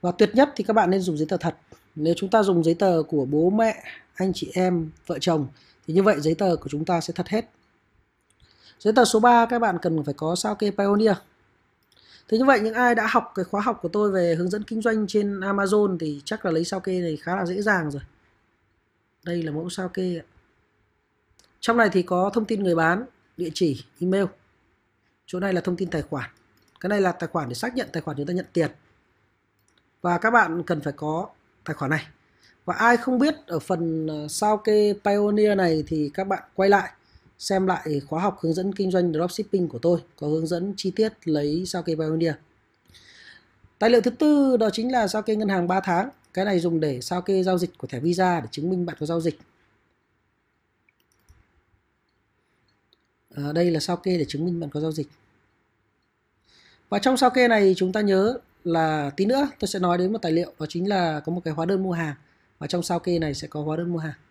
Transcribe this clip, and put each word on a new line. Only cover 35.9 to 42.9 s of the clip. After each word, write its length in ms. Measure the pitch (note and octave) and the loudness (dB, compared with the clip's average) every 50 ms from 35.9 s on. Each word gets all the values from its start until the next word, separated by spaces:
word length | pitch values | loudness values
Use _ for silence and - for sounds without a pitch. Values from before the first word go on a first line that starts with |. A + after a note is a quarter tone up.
| D#3+ D#3 D3+ C#3+ D3 | -2 -2 -2 -2 -4
các 100 | - F#3+ | -6 -4
bạn 180 | G3 G3 F#3 - - _ | -2 -4 -4 -4 -12 _
quay 140 | - F#3+ G3 | 0 4 6
lại 220 | G3+ G3 F3 - - _ _ _ _ - _ _ _ _ | 6 4 4 0 -12 _ _ _ _ -20 _ _ _ _
xem 280 | - - G3+ F#3+ F#3+ | -6 -2 -2 0 0
lại 340 | F#3 F3+ D#3 - D#3+ D3+ C#3+ C#3 | 0 -2 -2 -2 -4 -4 -4 -4
khóa 160 | - D#3 D#3+ F#3 | -4 -6 -2 -2
học 160 | G3+ F#3+ - | -2 -4 -2
hướng 120 | - E3 D#3+ | -2 -2 -2
dẫn 180 | E3+ F#3 G3 F#3+ | 0 -2 -4 -4
kinh 180 | F#3+ G3 F#3 | -2 -2 0
doanh 220 | F#3 F#3 F3 F3 D#3+ | 2 2 0 2 0
dropshipping 560 | D3+ E3+ F3+ - - G#3+ - - G3 F3+ D#3+ | -2 -2 -4 -4 -6 -8 -2 -2 -2 -2 -2
của 100 | - A#2 | -4 -2
tôi, 220 | A#2 E3 F3 E3+ E3+ - _ | 0 2 2 2 -2 -8 _
có 100 | _ D3 | _ -4
hướng 200 | D3 D3+ D#3+ D#3+ | -2 -2 -2 -2
dẫn 280 | D#3+ F3 E3+ F3 G3+ G3 | -2 -4 -4 -4 -6 -6
chi 140 | G3 - F#3+ | -4 -6 -6
tiết 220 | F3+ - A3 A3 G#3+ _ - | 0 0 -2 -2 -2 _ -4
lấy 400 | E3+ D#3 D3+ D3 D3 D3 E3 F#3 | -2 -2 0 0 -2 -2 -2 -4
sao 160 | F#3 - F#3 D#3+ | -4 -6 -6 -4
kê 120 | E3+ D#3+ | -4 -4
Pioneer. 400 | D#3 D#3+ D#3 D#3+ D#3+ E3 E3 D3 - _ _ _ _ _ _ _ _ _ _ | -2 -2 -2 -2 0 0 -2 -2 -4 _ _ _ _ _ _ _ _ _ _